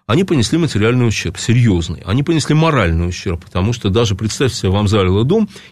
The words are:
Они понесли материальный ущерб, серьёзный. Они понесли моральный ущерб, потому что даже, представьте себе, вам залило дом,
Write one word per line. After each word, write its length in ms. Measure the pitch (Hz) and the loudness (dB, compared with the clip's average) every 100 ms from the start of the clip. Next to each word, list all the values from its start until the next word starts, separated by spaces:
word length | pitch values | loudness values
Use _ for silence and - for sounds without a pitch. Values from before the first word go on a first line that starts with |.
| - | -2
Они 160 | 127 | 0
понесли 340 | 196 156 107 165 | 2 0 2 0
материальный 500 | 156 104 110 127 117 | 0 0 2 2 0
ущерб, 300 | 101 87 - | 0 -6 -6
серьёзный. 640 | - 117 120 90 82 82 | 0 2 4 2 -2 -8
Они 180 | 87 117 | -4 -2
понесли 320 | 147 165 127 | 0 0 2
моральный 540 | 151 160 139 87 82 87 | 2 2 2 2 0 -2
ущерб, 340 | 92 98 82 | -4 -6 -8
потому 300 | - 90 101 | -6 -4 -2
что 160 | 120 104 | -2 -2
даже, 260 | 101 117 | 0 0
представьте 440 | 95 107 - 135 - | -2 -4 -2 -2 -2
себе, 100 | 98 | -2
вам 180 | 98 104 | 0 2
залило 380 | 107 92 95 | 2 2 2
дом, 240 | 127 214 208 - - | 2 0 -2 -6 -6